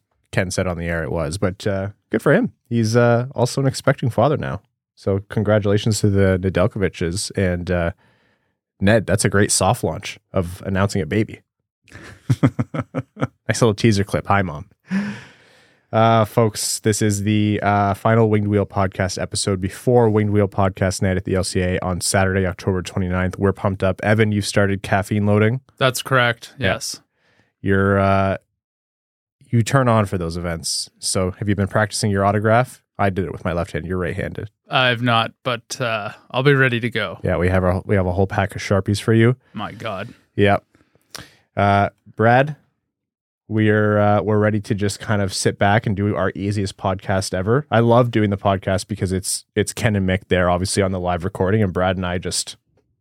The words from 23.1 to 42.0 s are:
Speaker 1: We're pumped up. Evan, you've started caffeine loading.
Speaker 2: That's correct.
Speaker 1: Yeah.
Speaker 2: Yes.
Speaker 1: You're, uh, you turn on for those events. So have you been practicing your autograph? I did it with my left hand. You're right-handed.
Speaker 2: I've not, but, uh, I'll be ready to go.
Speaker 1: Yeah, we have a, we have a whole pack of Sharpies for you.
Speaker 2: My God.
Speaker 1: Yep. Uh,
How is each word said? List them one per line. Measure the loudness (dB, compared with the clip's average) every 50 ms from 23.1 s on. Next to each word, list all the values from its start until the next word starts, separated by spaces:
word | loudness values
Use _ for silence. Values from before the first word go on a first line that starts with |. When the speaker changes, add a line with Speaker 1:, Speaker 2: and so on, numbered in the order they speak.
| -2 0 -2 -2 -2 0
Speaker 1:
We're | 0 0 0
pumped | 0 -2 -2 -2 0 0
up. | -2 0 0 0
Evan, | 2 4 4 4 2
you've | 2 0 -2
started | 0 0 0 2 2 0 -2 -2
caffeine | 0 0 0 0 0 -2 0 2
loading. | 2 4 4 4 2 0 -2 -6 _ _ -2
Speaker 2:
That's | 0 0 0 -2
correct. | -4 0 2 2 2 2 0 -4 -8 -20 -10 -4
Speaker 1:
Yeah. | -2 -2 -2
Speaker 2:
Yes. | -2 -6 -10 -12 -12 _ _ _ _ _ _ _ _ _ _ _ _
Speaker 1:
You're, | -2 0 2 2 4 2 2 2
uh, | 4 2 2 2 2 0 -2 -4 _ _ _ _ _ _ _ _ _ _ _ _ _ _ _ _ _ _ _ _
you | _ -2 0 0 0
turn | 2 2 2 2 4
on | 4 2 2
for | 0 -2
those | -4 -4 -4 -6
events. | -6 -6 -6 -6 -6 -6 -6 -6 -6 -8 -10 _ _
So | -8 -6 -2 -2 -2 -2 -4
have | -4 0 0
you | 0
been | 0 0
practicing | 0 0 0 0 0 -2 -2 -2 0 0
your | 2 2
autograph? | 2 2 2 2 2 4 2 2 0 -4 -20 _ _ _
I | -2 -2 -2
did | 0 -2 -4
it | -6 -6
with | -8 -6
my | -4 -4
left | -4 -4 -4 -6
hand. | -8 -6
You're | -6 -6 -4
right-handed. | -4 -4 -4 -6 -6 -8 -8 -10 -12 -12 _ _ _ -4
Speaker 2:
I've | -2 0 2 2 0 0 0
not, | 0 2 0 0 -2 -6 _ -8
but, | -6 -6 -6 -8 -12 -10 -8
uh, | -6 -4 -4 -6 -6 -8 -12 -16 _ _
I'll | -4 0 2
be | 4 4
ready | 4 4 2 2 0
to | -4 -4
go. | -4 -4 -6 -6 -6 -6 -4
Speaker 1:
Yeah, | -2 0
we | 0 2 2
have | 2 2 2
a, | 2 0 0 -2
we | 0 0
have | 0 0
a | 0 0
whole | 0 -2 -2
pack | 0 -2 -2 -2 -4
of | -8 -4
Sharpies | -2 0 0 0 0 -2 -2 0
for | 2 4
you. | 4 4 4 2 0 _ _ -14
Speaker 2:
My | -12 -12 -12 -12
God. | -12 -10 -10 -8 -8 -10 -12 -16 _ _ _ -2
Speaker 1:
Yep. | 2 4 4 4 2 -2 _ _ _ _ _ _ _ _ _ -20 -20 -20 -20 _ _ _ _ -4
Uh, | 0 2 2 4 4 2 0 -2 _